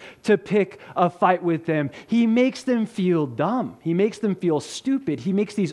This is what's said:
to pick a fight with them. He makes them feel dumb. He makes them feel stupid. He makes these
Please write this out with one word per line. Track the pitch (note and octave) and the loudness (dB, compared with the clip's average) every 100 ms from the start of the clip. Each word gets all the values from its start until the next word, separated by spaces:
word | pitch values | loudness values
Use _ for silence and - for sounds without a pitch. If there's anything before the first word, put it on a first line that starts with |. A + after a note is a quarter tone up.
| - - | -16 -6
to | - G#3 | 0 0
pick | - G3+ F#3 - - | 2 -2 -2 -6 -10
a | - F3 | -2 -2
fight | - F#3 F3+ | 2 2 2
with | F3 D#3+ E3 | 0 -2 0
them. | D#3 C#3 - - | -2 -2 -6 -2
He | A#3 A3+ | 2 4
makes | A#3 C4 - | 4 2 0
them | - A#3+ A3 | -2 -2 -2
feel | - F3+ E3 C#3+ | 0 2 2 0
dumb. | A#2 D#3+ B3 C3+ - | -2 -2 -2 -4 -6
He | E3 | -2
makes | E3+ G#3+ - | 0 0 0
them | G#3+ F3+ | -4 -2
feel | F3 D3+ | 0 -2
stupid. | - - C4 C4+ A3 C3+ | -4 -8 -4 -2 -2 -4
He | C#3 | -2
makes | G3 G#3 | -2 -2
these | - E3+ | -2 -4